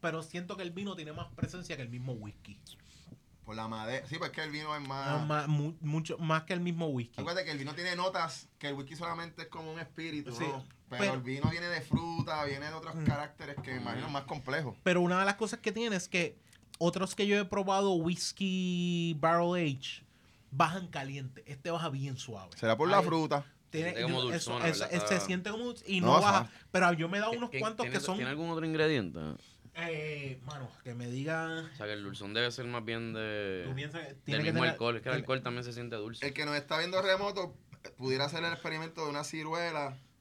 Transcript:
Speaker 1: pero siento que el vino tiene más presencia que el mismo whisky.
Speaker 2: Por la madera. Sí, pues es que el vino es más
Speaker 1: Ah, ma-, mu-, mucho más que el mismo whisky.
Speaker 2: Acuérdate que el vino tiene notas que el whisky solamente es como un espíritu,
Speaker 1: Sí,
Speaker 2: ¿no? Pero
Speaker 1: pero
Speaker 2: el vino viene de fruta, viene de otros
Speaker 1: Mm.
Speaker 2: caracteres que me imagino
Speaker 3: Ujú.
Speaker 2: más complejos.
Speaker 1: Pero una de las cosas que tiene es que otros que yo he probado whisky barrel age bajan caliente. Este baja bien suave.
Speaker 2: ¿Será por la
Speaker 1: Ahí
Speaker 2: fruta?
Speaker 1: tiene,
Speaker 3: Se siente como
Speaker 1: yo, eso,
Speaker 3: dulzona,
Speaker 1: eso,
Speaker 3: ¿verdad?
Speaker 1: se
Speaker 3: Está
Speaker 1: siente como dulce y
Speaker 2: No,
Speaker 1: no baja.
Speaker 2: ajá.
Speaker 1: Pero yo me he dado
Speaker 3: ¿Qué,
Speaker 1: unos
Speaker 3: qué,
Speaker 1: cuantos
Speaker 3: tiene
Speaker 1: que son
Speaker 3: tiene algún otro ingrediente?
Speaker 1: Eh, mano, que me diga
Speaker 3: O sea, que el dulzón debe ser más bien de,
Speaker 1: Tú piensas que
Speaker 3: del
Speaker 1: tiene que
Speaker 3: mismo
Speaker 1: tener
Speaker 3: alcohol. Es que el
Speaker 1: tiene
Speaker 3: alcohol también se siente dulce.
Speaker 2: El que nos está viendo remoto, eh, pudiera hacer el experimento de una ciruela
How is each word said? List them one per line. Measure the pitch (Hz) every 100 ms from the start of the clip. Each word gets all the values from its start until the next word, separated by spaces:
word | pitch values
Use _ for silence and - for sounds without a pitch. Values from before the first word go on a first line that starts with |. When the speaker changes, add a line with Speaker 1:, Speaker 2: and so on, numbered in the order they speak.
Speaker 1:
pero | 170 160
siento | 160 175 175 202
que |
el | 180
vino | 170 202 180
tiene | 151
más | 151 -
presencia | - - 180 175 151
que |
el | 120
mismo | 123 127
whisky. | 120 104 - - 101 - - - - - - _ -
Speaker 2:
Por | -
la | 110 110
madera. | 110 110 131 139
Sí, | 165
pues | 160
es | -
que |
el | 156
vino | 151 151
es | 151 139
más | 139 139 147
Speaker 1:
Ah, |
ma-, | 151 151 147
mu-, | 151 147 165
mucho | 156 156 156 -
más | 160 160
que | 160
el | 180
mismo | 175 165 165
whisky. | 131 117 -
Speaker 2:
Acuérdate | 143 175 175
que |
el | 147
vino | 139
tiene | 147 180
notas | 175 185 185 165 135 - _
que | 147
el |
whisky | 139 135 156
solamente | 170 165 165 160
es | 160
como | 170 160
un | 160
espíritu, | 165 - 165 151 143
Speaker 1:
Sí, | 120
Speaker 2:
¿no? | 160 135 127 - -
Pero | 123
Speaker 1:
pero | 123
Speaker 2:
el | 131
vino | 123 135 156
viene | 170 175
de | 170
fruta, | - - 170 165 165 156
viene | 151 208 151
de |
otros | 160 160 160
Speaker 1:
Mm. |
Speaker 2:
caracteres | 147 143 147 - 147 143
que | 139
me | 127
imagino | 120 120 123
Speaker 3:
Ujú. |
Speaker 2:
más | 139
complejos. | 135 151 131 143 143 107
Speaker 1:
Pero | - 180
una | 175 180
de |
las | 196 202
cosas | 220 233
que | -
tiene | 202 233 196
es | -
que | 185 170 - - - - -
otros | 170 175 185
que | - 202
yo | 202
he |
probado | 196 202 190 196 202
whisky | 180 160 180 - - 196 185 185 175 175 175 170 160
barrel | 160 170 170
age | 180 160 135 - - - - - - -
bajan | 135 160 185 180
caliente. | 151 139 139 135 - -
Este | 139 175
baja | 170 165
bien | 135 139 127
suave. | - 104 92 -
Speaker 2:
¿Será | 113 113
por | 160
la | 196
Speaker 1:
Ahí |
Speaker 2:
fruta? | 180 165 156 143 139 - _
Speaker 1:
tiene, | 160 165
Speaker 3:
Se | 139
siente | 120
como | 131 127
Speaker 1:
yo, |
eso, | 160 -
Speaker 3:
dulzona, | 120 165
Speaker 1:
eso, | 151
Speaker 3:
¿verdad? | 104
Speaker 1:
se | 175 214
Speaker 3:
Está | 190 190
Speaker 1:
siente | 180 190
como | 220
dulce | 240 233 -
y | 190
Speaker 2:
No, | 175
Speaker 1:
no | 147
baja. | 202 196
Speaker 2:
ajá. | 113 - -
Speaker 1:
Pero | 180 180
yo | 170 165
me | 202
he |
dado | 214
Speaker 3:
¿Qué, | 233
Speaker 1:
unos | 240
Speaker 3:
qué, | 135
Speaker 1:
cuantos | 214 220
Speaker 3:
tiene | 233 -
Speaker 1:
que |
son | - 185
Speaker 3:
tiene | 127
algún | 147 170
otro | 165 160
ingrediente? | 156 156 147 95 80 78 73 - - - -
Speaker 1:
Eh, | 170 156 151 147 139 131 127
mano, | 139 123 -
que | 127
me | 120 120
diga | 123 143 160 160 165 160
Speaker 3:
O | 131
sea, | 104
que |
el | 104
dulzón | 101 98 101
debe | 107 120
ser | 120 120
más | 120
bien | 110 113 117
de, | 110 107 104 101 95 90
Speaker 1:
Tú |
piensas | 131 147 165
que | 151
Speaker 3:
del | -
Speaker 1:
tiene | - 110
que | 107
Speaker 3:
mismo | 113
Speaker 1:
tener | 123
Speaker 3:
alcohol. | - 117 117
Es |
que | 131
el |
Speaker 1:
tiene | 127
Speaker 3:
alcohol | 131 131
también | 127 120
se | 123
siente | 120 120 113
dulce. | 104 113 143
Speaker 2:
El |
que | 143 147
nos | 147
está | 143 156
viendo | 170 185
remoto, | 190 190 202 196 175 - - -
eh, | - -
pudiera | 127 131 143
hacer | 160
el | 170
experimento | 165 170 160 160 165
de | 156
una | 147
ciruela | 147 160 156 165 170 156 143 131 - _